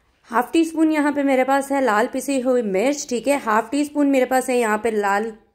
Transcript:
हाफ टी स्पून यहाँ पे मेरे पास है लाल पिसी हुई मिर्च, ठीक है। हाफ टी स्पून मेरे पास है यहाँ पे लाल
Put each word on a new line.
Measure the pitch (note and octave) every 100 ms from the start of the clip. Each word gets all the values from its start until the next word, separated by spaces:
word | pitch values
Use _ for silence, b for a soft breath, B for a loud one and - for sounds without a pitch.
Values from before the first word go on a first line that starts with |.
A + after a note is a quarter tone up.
| b _ -
हाफ | A#3 B3
टी | E4 D#4+
स्पून | D#4+ D#4
यहाँ | D#4 C#4+
पे | C#4+
मेरे | C#4 B3+ B3+
पास | C#4 C4+
है | C#4
लाल | B3+ G#3 B3+
पिसी | C4 C4+ C4+
हुई | B3+ B3
मिर्च, | G#3+ F#3 B3+ D4 -
ठीक | A#3+ C4
है। | C#4
हाफ | A3+ G#3+ A3
टी | C#4+ D4
स्पून | D4 C#4+
मेरे | C4+ B3+
पास | B3+ B3+
है | B3
यहाँ | A3+ G#3+
पे | A3+
लाल | G#3+ G3+ G3+ A3+ G#3+ _